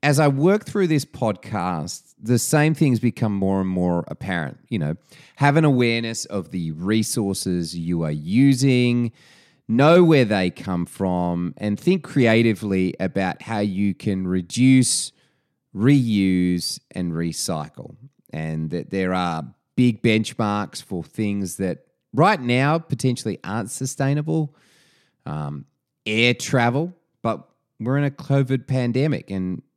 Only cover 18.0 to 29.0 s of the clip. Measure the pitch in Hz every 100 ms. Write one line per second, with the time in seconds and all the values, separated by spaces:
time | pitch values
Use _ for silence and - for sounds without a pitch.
18 | 131 _ _ 78 78 80 78 85 - 98
19 | 92 92 87 80 67 _ _ - 123 110
20 | 120 110 110 - 107 104 101 - - 90
21 | 80 - 107 101 95 - 95 - _ _
22 | _ - 180 196 123 123 139 165 165 123
23 | 131 120 113 98 - 107 95 - 131 -
24 | 139 147 151 160 151 _ _ _ _ _
25 | _ _ - 76 73 71 - _ _ _
26 | - 107 120 120 - 135 117 127 175 -
27 | _ _ 98 92 - _ _ _ 110 139
28 | 143 139 - 139 127 135 - 131 123 120